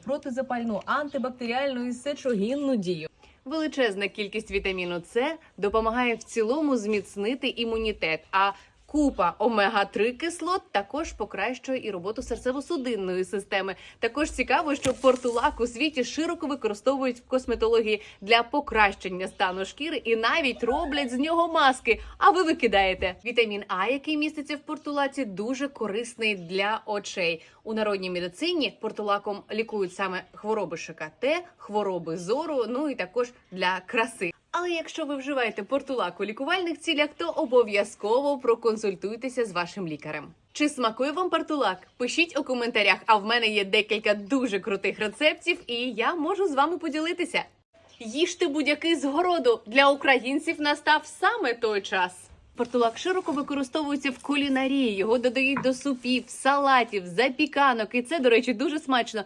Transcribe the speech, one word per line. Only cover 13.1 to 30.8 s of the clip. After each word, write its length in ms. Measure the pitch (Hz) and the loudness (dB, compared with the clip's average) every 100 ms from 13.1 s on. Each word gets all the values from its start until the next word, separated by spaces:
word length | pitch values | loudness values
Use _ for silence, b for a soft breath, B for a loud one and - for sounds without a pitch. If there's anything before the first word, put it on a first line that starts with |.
| 185 185 | -2 -2
системи. 500 | 202 - 196 190 180 B B | -4 -2 -2 -2 -6 B B
Також 320 | 226 285 311 | -2 0 -2
цікаво, 440 | - 247 277 320 277 | 0 2 2 2 0
що 180 | 262 | 0
портулак 680 | 247 262 254 247 233 285 285 | 4 6 6 2 0 0 0
у 80 | 226 | -4
світі 360 | 226 302 262 | 0 -2 0
широко 440 | 240 - 330 339 294 | -4 -2 -2 -2 -4
використовують 720 | 285 214 208 262 269 262 240 | -2 -2 -2 0 2 0 -4
в 80 | - | -2
косметології 760 | 254 254 226 226 226 214 208 B B | -2 0 0 4 4 4 0 B B
для 220 | 196 233 | 4 4
покращення 840 | - 294 294 220 202 196 190 185 196 | 4 -2 0 4 4 2 -8 -6 -6
стану 380 | - 190 185 190 | -2 -2 -2 -6
шкіри 320 | - 311 294 | -6 -6 -4
і 180 | 220 226 | -2 0
навіть 480 | 226 320 269 - | 2 2 0 -2
роблять 480 | 226 294 320 285 262 | -2 0 0 -2 -2
з 60 | 247 | -2
нього 300 | 302 330 339 | 0 2 2
маски, 520 | 330 277 - 240 214 B B | 4 4 4 0 -2 B B
а 120 | - | 4
ви 140 | 330 | 6
викидаєте. 720 | 320 - 233 196 190 185 185 185 233 | 4 2 4 4 4 2 -2 -4 -4
Вітамін 380 | 233 220 202 202 | 0 2 0 -4
А, 200 | 185 208 | -2 0
який 300 | 277 311 302 | -2 -2 -2
міститься 380 | 302 302 277 285 | -2 -4 -8 -8
в 40 | |
портулаці, 680 | - 294 302 285 277 277 220 | -8 -10 -4 -2 -2 -2 -6
дуже 420 | 185 220 262 277 | -4 -4 -4 -4
корисний 680 | - 214 202 233 - 220 196 | -4 -4 -4 -6 -4 -2 -2
для 460 | 170 190 202 220 - | -4 -2 0 -2 -4
очей. 580 | 208 - 202 170 160 B B | -6 -4 -4 -2 -2 B B
У 100 | - | -6
народній 360 | 220 214 196 185 | -2 0 0 -2
медицині 680 | 180 180 - 330 349 226 - | -4 -6 -4 -2 0 -2 -4
портулаком 600 | 214 208 208 202 208 202 - | -8 -4 -2 -2 -2 -8 -6
лікують 420 | 214 220 214 180 | -6 -4 -2 -4
саме 300 | 190 190 185 180 | -2 -4 -4 -10
хвороби 440 | - 208 214 175 | -10 -4 -2 -2
Ш 160 | 170 | -6